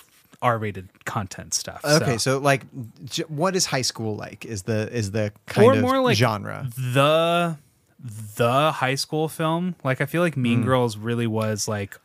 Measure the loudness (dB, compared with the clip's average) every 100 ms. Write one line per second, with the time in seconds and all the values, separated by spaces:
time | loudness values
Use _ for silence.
0 | -20 _ _ -2 0 0 -2 -8 -12 -14
1 | -8 -6 -6 -10 -6 -6 -6 -6 2 2
2 | 2 0 0 0 2 0 -2 -14 -14 -14
3 | -8 -8 -6 -2 0 0 0 0 -2 -4
4 | -6 -6 -10 -12 -10 -8 -2 -2 -2 -4
5 | -4 -2 -4 -6 -2 6 6 6 4 2
6 | 2 4 2 0 -6 -8 -8 -6 -2 2
7 | 4 4 4 2 0 -4 _ _ _ _
8 | -14 -12 -6 0 4 4 4 2 0 0
9 | -2 -2 -2 -2 -2 0 -2 -2 -2 0
10 | 0 0 0 2 2 2 4 4 2 -2
11 | -4 -2 0 0 -2 -2 -4 -4 -6 -10